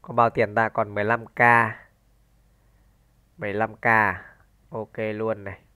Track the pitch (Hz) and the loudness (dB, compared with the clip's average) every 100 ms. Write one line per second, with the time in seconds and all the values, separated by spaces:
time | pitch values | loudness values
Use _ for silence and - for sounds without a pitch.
0 | - 120 117 - 107 107 110 - 107 104 | -4 0 2 2 -2 0 0 -2 -4 -2
1 | 104 117 113 - 120 117 113 110 - _ | -2 -2 -4 2 4 6 2 -4 -20 _
2 | _ _ _ _ _ _ _ _ _ _ | _ _ _ _ _ _ _ _ _ _
3 | _ _ _ _ 104 101 110 107 117 113 | _ _ _ _ -6 -2 -4 -2 2 4
4 | 104 90 - _ _ _ _ 113 107 - | 2 -2 -12 _ _ _ _ -12 -12 -8
5 | 110 107 110 107 98 92 _ | -6 -4 -6 -6 -10 -18 _